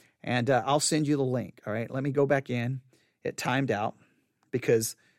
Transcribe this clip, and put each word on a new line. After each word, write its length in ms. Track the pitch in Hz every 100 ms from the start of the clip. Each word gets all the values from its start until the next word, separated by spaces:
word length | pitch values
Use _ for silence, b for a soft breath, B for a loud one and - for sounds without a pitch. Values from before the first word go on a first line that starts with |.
| b _
and, 260 | - 123 117
uh, 140 | 123 135
I'll 140 | 147
send 280 | - 156 143
you 80 | 143
the 80 |
link. 380 | 127 123 98 - 107
All 60 |
right? 180 | 110 117
Let 120 | 131
me 60 | 139
go 160 | 139 139
back 240 | 139 135
in. 320 | 123 120 131 - _ _ _
It 140 | - -
timed 320 | - 131 131
out 260 | 101 110 - _ _ _ _ _
because, 460 | 123 - 113 113 - _